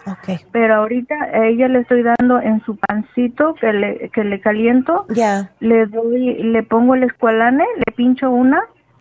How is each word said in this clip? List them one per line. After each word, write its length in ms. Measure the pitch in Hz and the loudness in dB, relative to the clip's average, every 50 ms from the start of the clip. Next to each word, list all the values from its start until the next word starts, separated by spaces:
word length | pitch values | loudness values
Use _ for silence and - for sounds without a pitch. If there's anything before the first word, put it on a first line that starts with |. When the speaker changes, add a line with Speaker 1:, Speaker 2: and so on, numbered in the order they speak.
| - | -12
Speaker 1:
Ok. 360 | 196 185 - - - 185 165 _ _ | -12 -12 -10 -8 -8 -8 -8 _ _
Speaker 2:
Pero 240 | - 233 226 220 220 | -2 0 2 2 2
ahorita 400 | 214 214 214 247 247 247 - 302 302 - - | 2 0 0 -2 -4 -6 -6 -6 -6 -6 -4
a 140 | - 220 226 | 0 0 2
ella 220 | 226 233 233 254 254 | 2 2 2 2 2
le 100 | 254 247 | 2 0
estoy 240 | 240 - 247 240 | 0 2 0 2
dando 380 | 233 233 233 - 247 247 247 240 | 2 2 2 2 2 2 2 2
en 200 | 233 220 220 220 - | 2 0 -2 -2 -2
su 120 | 233 208 | -6 -8
pancito 800 | - - - 208 214 214 - - 247 247 233 240 - 302 320 311 | -6 -4 -4 -4 -4 -6 -6 -4 -2 -2 -2 0 0 -2 -2 0
que 180 | - 240 226 | -2 -2 0
le, 380 | 208 202 208 202 - - - - | 0 0 -2 -2 -4 -8 -10 -6
que 120 | - 226 208 | -4 -4 -4
le 160 | 202 196 190 | -4 -4 -2
caliento. 680 | - 214 214 214 226 233 247 254 254 - 339 392 381 - | -2 -2 0 0 2 2 2 2 2 0 -2 -2 -2 -4
Speaker 1:
Ya. 420 | 214 233 226 208 196 196 202 - _ - | -2 0 0 0 0 -2 -4 -8 _ -4
Speaker 2:
Le 260 | 220 226 226 226 220 | 0 2 2 2 2
doy, 560 | 202 214 226 226 233 240 254 254 247 - - | 0 -2 -4 -2 -2 0 0 0 -2 -2 -2
le 220 | 214 226 226 226 220 | -2 -2 0 -2 -2
pongo 320 | - 226 233 240 247 262 | 0 0 2 4 4 2
el 80 | 262 254 | 2 0
Esqualane, 600 | 240 - - 247 226 220 220 233 240 254 294 359 494 453 339 - | -2 -2 -2 0 0 2 2 2 2 2 2 0 0 -2 -2 -4
le 60 | 208 - | -4 -2
pincho 340 | - 240 254 254 - 269 262 | 0 0 2 2 0 0 0
una. 320 | 247 247 254 262 294 359 427 - _ _ _ _ _ _ | 2 2 2 2 2 2 -2 -4 _ _ _ _ _ _